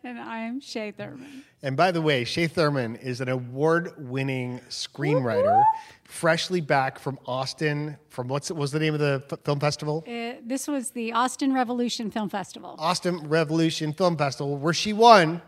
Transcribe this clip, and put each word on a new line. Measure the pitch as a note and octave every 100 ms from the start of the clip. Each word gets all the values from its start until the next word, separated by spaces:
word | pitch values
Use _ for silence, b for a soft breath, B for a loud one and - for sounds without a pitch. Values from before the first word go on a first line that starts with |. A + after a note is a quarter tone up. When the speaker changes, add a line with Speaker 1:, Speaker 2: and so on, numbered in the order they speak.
Speaker 1:
And | B3+ A#3
I | A3+ A3+
am | A3+ B3+
Shay | - A#3 G#3+
Thurman. | G3+ G#3 C4 C#4 C#4 - _
Speaker 2:
And | C#3 C3+
by | F3+
the | E3+
way, | D#3 C3+
Shay | A#2+ - E3
Thurman | - D3+ C#3 A#2 A#2
is | C3 B2
an | B2+
award-winning | B2+ A#2+ C3 D#3 E3+ F3 - C3 C3 C3+ C3 B2 B2 -
screenwriter, | - - - C#3+ B4+ A#2+ B4
Speaker 3:
Whoop, | C#5+ F#5+
whoop. | G#5+ A5 B B
Speaker 2:
freshly | _ - E3 E3 - F3+
back | C#3+ C#3+ C3+ C3
from | C#3+ C3+
Austin. | - B2+ C3 - D3+ D3 D3+ D3 _
From | - A#2+
what's, | C#3+ -
what | E3
was | C#3+
the | D3+
name | D#3
of | D3+
the | D3 C3+ -
f-, | D#3+
film | - C#3+
festival? | D3+ D3 D3+ D#3 E3
Speaker 1:
Uh, | A#3 A#3 B3+
this | A#3 C4+ -
was | C#4+ A#3
the | B3 A3+
Austin | A3+ B3+ - C#4
Revolution | C4 A#3+ B3 A#3+ - G#3+
Film | A3+ G#3
Festival. | G3+ F3+ - F3+ -
Speaker 2:
Austin | D#3+ F3+ F#3 F3 D3+
Revolution | D#3+ D3 D#3+ E3 - D#3
Film | D3 F3+ D#3+
Festival, | C#3+ - C#3+ C#3+
where | D3+
she | E3 G#3+
won | G#3 A#3 G#3+ D#3+ E3+